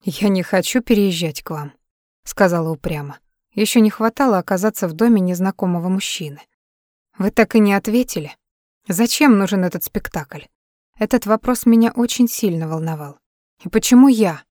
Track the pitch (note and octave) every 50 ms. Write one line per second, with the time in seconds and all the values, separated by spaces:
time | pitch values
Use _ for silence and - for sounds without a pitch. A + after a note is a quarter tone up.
0 | _ G3 D#3 - G3+ G3+ G3 F#3 F3 - - F#3 E3+ - - B3+ A#3 - A#3 G#3
1 | G3+ G3 F3 E3 E3+ D#3+ C#3+ - - - D#3+ D3+ D3 C#3+ _ _ _ _ _ _
2 | _ _ _ _ _ - - - G3+ F3+ F3 E3+ D#3+ D#3+ D#3+ D3+ - E3+ D#3+ D3
3 | C#3+ C#3 C#3+ - _ _ _ _ _ _ _ - A3 - - B3 G#3+ G#3+ - -
4 | A3 A3+ A3+ - C#4 C4 G#3 F#3 F3+ - G3 F3+ G3 A3 G#3+ - G3+ E3+ D#3+ D#3+
5 | A3 A#3+ A#3 G#3 F#3 F3+ F3+ F3 F#3 F#3+ G3 - G3+ F3+ F3 E3+ E3 F#3 F#3 F#3+
6 | - - - - E3+ D3 C#3+ - - _ _ _ _ _ _ _ _ _ _ _
7 | _ _ _ - F#3+ G#3 - A#3 A3 - - A3+ G#3 G3+ G3 G3 - A3 G#3+ B3
8 | B3+ - - F3 D3 D3 - _ _ _ _ _ _ _ _ _ _ - F#3 F3
9 | A#3 A#3 - - D4+ C#4 A3+ G3 G3 F#3 G#3 F#3+ F3+ F3 - E3+ - - _ G#3
10 | - - - E3 C#3+ _ - D3 - _ _ _ _ _ _ _ _ _ _ _
11 | G#3+ - - A#3 - G#3 A3 A3 - - B3 - - A#3+ A3+ A3+ A3+ A3+ - B3
12 | A#3+ A#3 - - B3 A#3 - - - G3 E3+ D#3+ D#3+ D#3 D#3+ D#3+ D#3+ D#3+ D#3+ D3+
13 | D3+ C#3+ D3 _ _ _ _ _ _ _ _ _ - F3 - A3+ - - B3 B3
14 | C4 C#4 B3+ G#3+ G#3+ F3+ D#3 - _ _